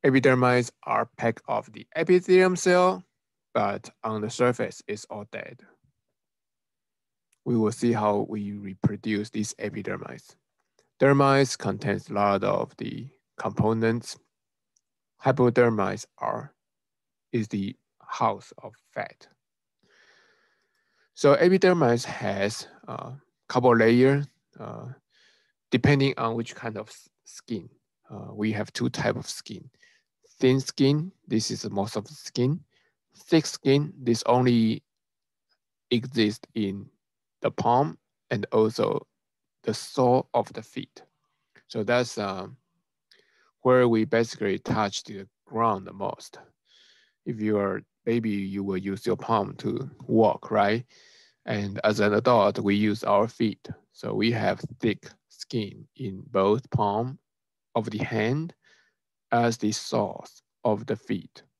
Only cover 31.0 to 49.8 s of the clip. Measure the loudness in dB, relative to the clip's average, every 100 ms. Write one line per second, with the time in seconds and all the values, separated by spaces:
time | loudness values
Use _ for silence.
31 | -2 _ -4 -4 -2 -8 -6 -4 -4 -6
32 | -10 -18 -12 -2 -2 -2 -8 _ _ _
33 | _ _ 0 0 0 -4 2 2 2 -6
34 | -2 0 2 4 4 4 2 0 _ _
35 | _ _ _ _ _ _ _ _ _ -4
36 | -2 0 0 -2 -10 -6 -6 -6 -14 _
37 | _ _ _ _ -6 -2 2 2 2 -4
38 | _ _ _ -6 -2 0 0 0 -2 -4
39 | -8 _ _ _ _ _ -8 -8 -6 0
40 | 2 2 0 -4 -4 -10 -14 -16 -16 -20
41 | -20 _ _ _ _ _ _ -6 0 0
42 | 0 -4 -6 -6 -10 -16 _ _ _ _
43 | _ _ _ _ _ _ 4 6 6 4
44 | 2 2 0 -2 -4 -2 -2 -2 -2 -4
45 | -12 -16 -16 _ _ -2 0 0 -8 -8
46 | -8 -8 -14 -20 -20 _ _ _ _ _
47 | _ _ -12 -6 -2 0 -2 -4 -12 _
48 | -4 -2 -2 -4 -4 -6 -4 -4 -4 -6
49 | -4 -4 0 0 0 -6 -6 -6